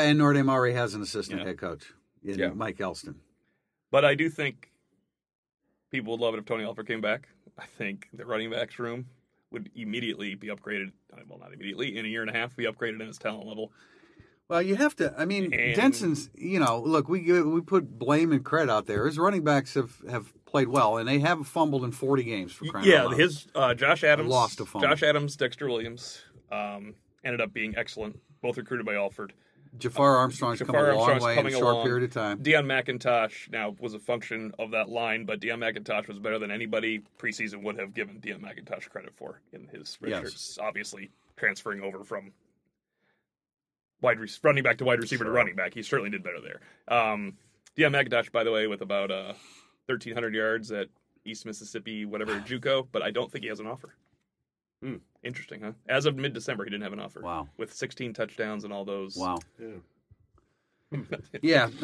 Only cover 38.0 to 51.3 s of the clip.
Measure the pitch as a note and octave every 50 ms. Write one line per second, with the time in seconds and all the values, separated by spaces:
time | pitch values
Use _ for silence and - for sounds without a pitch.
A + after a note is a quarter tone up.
38 | G#2 G2 G2+ G#2+ G#2+ A2 G2 E2 G#2 G2 - - - - G2 F#2 - - - G2+
39 | - - - - - D2 - - _ _ - - - - - - D2 - - -
40 | - A#2+ G#2 F2 D2+ D#2 - - - - - - G#2+ G#2+ - G#2 G2+ - G#2 G2
41 | G2 - _ _ _ _ _ - - G#2 G2 - - A2+ G2+ G2 - G3 F#3+ G3
42 | - - A2 G2 G2 G2+ - _ _ _ _ _ _ _ _ _ _ _ _ _
43 | _ _ _ _ _ _ _ _ _ _ _ _ _ _ _ _ _ _ _ _
44 | B2+ B2 A#2 A2+ A2 G2+ - - - D3+ C#3 C#3 B2+ B2 A#2+ - C3 B2+ A#2+ A#2
45 | A2+ G2+ C3+ A#2+ A2+ A2 A#2 A#2+ A2+ F#2+ F2 F#2+ F#2 F2+ - A#2 G#2 - C#3+ B2+
46 | G2+ G#2 G#2 F#2+ F2+ F2+ F2 D#2 A#1+ - - - - - - _ _ - A#2+ A#2+
47 | A2+ A2 G#2+ G#2 G2+ G2 - - _ _ _ _ _ - _ D3 D#3 D3 C#3 C#3
48 | C#3 A#2 A#2+ A#2 A2+ - - A#2 A2+ A#2 A2+ G#2+ A2 G#2+ G2+ G2 G#2+ F#2+ G2+ G2+
49 | G2 F#2+ F#2+ F#2+ F#2+ G2 G2+ - - - - - _ _ _ _ _ - B2+ -
50 | - A#2 A2+ A#2+ A#2 A2 G#2+ A2 A2 A2 A2+ A2+ A2 G#2+ G#2+ G2+ G2 - _ _
51 | _ _ _ _ - G#2+